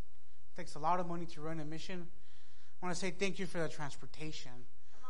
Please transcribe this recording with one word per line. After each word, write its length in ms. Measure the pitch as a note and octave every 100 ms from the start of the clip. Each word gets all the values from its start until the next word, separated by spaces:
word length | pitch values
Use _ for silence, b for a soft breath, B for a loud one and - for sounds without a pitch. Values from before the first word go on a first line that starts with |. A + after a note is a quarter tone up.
| - - - - -
It 20 | -
takes 180 | E3
a 40 | D3+
lot 220 | D#3 F3+
of 60 | E3+
money 200 | E3+ E3
to 160 | D3+
run 180 | D#3 D#3+
a 60 | D3+
mission. 400 | D#3+ - F#3 E3+ - - - - - - -
I 60 | F3+
wanna 80 |
say 160 | E3+ F#3+
thank 280 | E3+ G3 F3+
you 60 |
for 140 | F3+ F3
the 100 | D3+
transportation. 840 | D3+ C#3+ - C3+ - D#3 D#3 C3 B2 A#2+ - - -